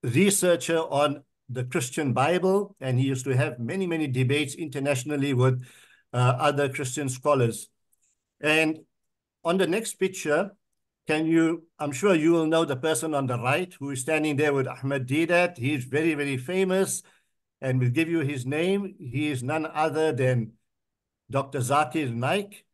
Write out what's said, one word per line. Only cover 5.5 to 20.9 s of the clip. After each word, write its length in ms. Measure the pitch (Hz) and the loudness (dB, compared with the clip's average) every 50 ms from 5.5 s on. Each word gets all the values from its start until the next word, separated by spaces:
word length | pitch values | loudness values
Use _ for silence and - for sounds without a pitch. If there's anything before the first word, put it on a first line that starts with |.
| 127 123 127 - - - - _ - _ _ _ - | 2 0 -4 -12 -18 -20 -20 _ -20 _ _ _ -2
uh, 240 | 123 123 127 - 127 | 0 2 2 2 2
other 300 | 156 147 143 139 143 139 | 2 0 2 2 0 -2
Christian 380 | 127 - 147 127 - 151 147 135 | -2 -4 -6 -6 -4 -4 -4 -4
scholars. 600 | 127 - - 147 147 135 123 117 107 - - _ _ _ _ _ _ _ _ _ _ _ _ _ _ _ | -6 -4 2 2 4 4 4 0 0 -4 -12 _ _ _ _ _ _ _ _ _ _ _ _ _ _ _
And 380 | - 147 156 160 160 156 156 156 - _ _ _ _ _ _ _ _ _ _ _ _ | 0 2 4 4 4 2 0 -4 -10 _ _ _ _ _ _ _ _ _ _ _ _
on 140 | 165 175 190 | 0 2 2
the 80 | 190 | 2
next 280 | 160 170 214 226 214 - | 2 2 -2 -2 -6 -4
picture, 580 | _ 190 190 190 - - 156 147 156 196 196 - _ _ _ _ _ _ _ _ _ _ - | _ -2 -2 -2 -4 -2 0 2 2 0 -2 -6 _ _ _ _ _ _ _ _ _ _ -2
can 180 | 156 156 160 | -2 0 0
you, 380 | 160 165 165 165 160 170 165 - _ _ _ | 2 4 4 4 4 2 -2 -6 _ _ _
I'm 120 | 151 143 139 | -8 -6 -6
sure 220 | 127 190 202 190 | 0 2 4 4
you 180 | 165 151 165 170 | 6 6 4 4
will 140 | 170 160 | 4 4
know 180 | 156 160 165 165 | 4 4 2 2
the 120 | 147 139 | 2 -2
person 360 | 127 123 160 156 151 165 160 151 | -2 0 0 0 0 -2 -2 -2
on 140 | 143 135 | -2 -2
the 120 | 127 123 113 | -2 -2 -2
right 360 | 107 123 139 160 185 180 - - | 0 0 0 0 -2 -4 -10 -12
who 100 | 139 139 | -10 -8
is 100 | 139 131 127 | -8 -8 -4
standing 340 | - 156 156 156 156 147 | -2 -2 0 0 0 0
there 180 | 135 151 151 143 | 2 2 2 2
with 140 | 139 131 127 | 0 0 -2
Ahmed 400 | - - - 135 139 139 127 123 | -6 -8 -6 -4 -4 -4 -4 -2
Deedat. 500 | 131 151 170 165 175 175 180 175 175 - | 0 0 0 2 4 2 2 2 -2 -4
He 160 | 117 135 151 | -4 -2 -2
is 100 | 139 123 | -2 -4
very, 300 | 123 123 147 160 170 156 | -2 -2 0 2 2 0
very 220 | 143 147 139 139 | 0 -2 -2 -4
famous. 680 | 127 127 139 180 185 190 185 185 190 190 190 - - - _ _ _ _ _ _ _ _ _ _ _ | -4 -4 -4 0 0 0 2 2 0 0 0 -2 -8 -10 _ _ _ _ _ _ _ _ _ _ _
And 200 | - 131 127 131 | -4 -2 0 2
we'll 100 | 127 120 | 2 2
give 180 | 120 151 165 160 | 2 0 0 0
you 120 | 170 165 | 0 0
his 260 | 151 135 147 135 120 | 0 -2 -4 -4 -6
name. 480 | 127 135 151 165 185 196 202 202 185 - - | -4 -2 -2 0 0 0 0 -2 -6 -10 -12
He 280 | 170 127 117 135 151 151 | -14 -6 -4 -2 -2 -2
is 140 | 147 127 120 | -2 -2 -4
none 240 | 127 151 160 156 | -2 -2 -2 -2
other 460 | 151 - 151 156 160 139 156 156 160 143 | -4 -2 0 0 0 2 2 2 2 2
than 400 | 123 131 127 127 120 110 - - _ _ _ _ _ _ _ | 2 2 2 2 2 0 -4 -8 _ _ _ _ _ _ _